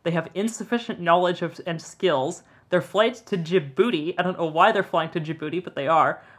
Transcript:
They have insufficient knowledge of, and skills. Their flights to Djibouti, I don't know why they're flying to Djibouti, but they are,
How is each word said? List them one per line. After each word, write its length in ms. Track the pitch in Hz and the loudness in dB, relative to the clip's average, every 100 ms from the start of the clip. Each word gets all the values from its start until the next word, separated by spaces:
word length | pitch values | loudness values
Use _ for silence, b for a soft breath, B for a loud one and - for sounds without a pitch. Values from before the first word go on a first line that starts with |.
They 80 | 170 | -4
have 180 | 165 160 | -2 -4
insufficient 640 | 180 220 - 208 233 226 190 | -4 -4 -6 -4 -4 -4 -4
knowledge 440 | 170 175 180 175 | 2 4 4 0
of, 180 | 165 - 180 | -6 -6 -8
and 120 | 165 | -8
skills. 640 | - - 180 139 143 175 b b b | -8 -2 2 2 0 -6 b b b
Their 120 | 175 | -2
flights 400 | - 196 226 247 | 0 2 2 0
to 160 | - 196 | -6 -4
Djibouti, 800 | 160 185 143 131 233 170 156 180 | 0 0 0 0 0 0 -4 -2
I 60 | |
don't 160 | 180 180 | -2 -2
know 80 | 165 | -2
why 240 | 156 202 | 4 4
they're 100 | 208 | 4
flying 300 | 185 170 160 | 0 -2 -2
to 100 | 175 | -4
Djibouti, 420 | 156 156 151 170 | -6 -6 -6 -6
but 120 | - 143 | -6 -4
they 120 | 139 | 2
are, 360 | 160 139 156 b | 4 4 0 b